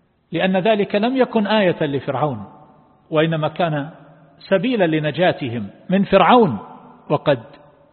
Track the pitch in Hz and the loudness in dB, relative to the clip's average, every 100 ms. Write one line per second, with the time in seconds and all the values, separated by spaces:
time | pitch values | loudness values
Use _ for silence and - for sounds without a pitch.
0 | _ _ _ 180 185 190 190 220 196 208 | _ _ _ -4 0 0 2 0 0 -2
1 | 226 262 240 226 208 214 185 156 156 139 | 0 0 0 0 0 2 2 0 -2 -4
2 | 131 127 151 113 98 - - _ _ _ | -4 -2 -4 -4 -12 -20 -20 _ _ _
3 | - 151 160 160 151 160 170 151 147 - | -4 0 0 0 -4 -2 -2 -2 -6 -14
4 | - - _ _ - 190 226 240 170 156 | -20 -20 _ _ -2 0 0 0 0 0
5 | 151 139 180 - 131 117 101 - - 185 | -2 0 0 0 -4 -6 -10 -12 -2 0
6 | 196 196 160 247 214 113 - - - - | 2 4 6 6 4 0 -10 -20 -20 -18
7 | - 147 - 135 113 - _ _ _ | -4 -2 0 -2 -4 -20 _ _ _